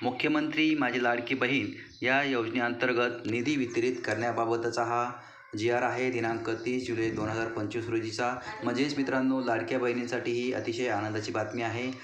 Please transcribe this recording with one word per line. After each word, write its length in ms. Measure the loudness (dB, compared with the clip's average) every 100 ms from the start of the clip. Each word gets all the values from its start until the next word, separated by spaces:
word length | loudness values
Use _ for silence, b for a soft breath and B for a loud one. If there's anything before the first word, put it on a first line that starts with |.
मुख्यमंत्री 720 | -2 0 2 2 0 2 4 4
माझी 280 | 2 2
लाडकी 320 | 2 2 0 0
बहीण 320 | 2 0 -2 -6 B B 2
या 180 | 2
योजनेअंतर्गत 1080 | 2 2 0 0 0 2 2 4 2 0 -2
निधी 240 | 0 2 0
वितरित 400 | 0 2 2 0 -2
करण्याबाबतचा 800 | 0 0 0 2 2 0 0
हा 280 | 0 0 -2 -6 B B B -2
जीआर 240 | 2 2
आहे 300 | 2 0 0
दिनांक 380 | 0 0 0 -2
तीस 380 | -2 -2 -2 -2
जुलै 220 | 0 0
दोन 200 | 0 -2
हजार 180 | -2 -2
पंचवीस 380 | -2 -4 -4 -2
रोजीचा. 480 | -2 -2 -2 -2 -2 B B
म्हणजेच 340 | -2 0 0 0
मित्रांनो, 480 | 0 2 2 2 2
लाडक्या 340 | 0 0 0
बहिणींसाठी 520 | 2 0 0 -2 0
ही 220 | 0 0
अतिशय 340 | -2 -2 -2 0
आनंदाची 440 | 0 -2 -2 -2
बातमी 300 | -2 -2 -2
आहे. 300 | -2 -2 -4 -6